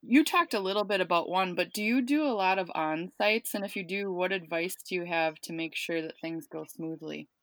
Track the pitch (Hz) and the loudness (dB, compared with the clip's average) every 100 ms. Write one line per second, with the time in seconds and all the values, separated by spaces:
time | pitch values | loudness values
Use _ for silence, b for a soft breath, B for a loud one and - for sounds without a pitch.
0 | 220 247 320 359 339 214 190 196 202 202 | 6 6 6 4 2 0 0 0 2 2
1 | 175 175 - 180 185 175 175 - 208 247 | 4 2 2 0 0 0 -2 0 2 2
2 | 247 294 302 220 185 190 180 165 156 156 | 2 2 2 2 2 2 0 -2 -2 -2
3 | 180 _ 208 220 - 214 196 202 175 190 | -4 _ 2 2 0 -6 -4 -6 -4 -4
4 | 202 180 180 190 165 170 170 - - 185 | -2 0 0 0 -2 -2 -2 -6 -6 -6
5 | 175 170 160 156 - 165 165 - - 165 | -2 0 0 -2 -10 -6 -6 -6 -4 -4
6 | 160 - 165 165 151 160 156 - 160 160 | -4 -8 -6 -6 -8 -12 -12 -10 -8 -8
7 | 156 151 151 _ | -10 -10 -12 _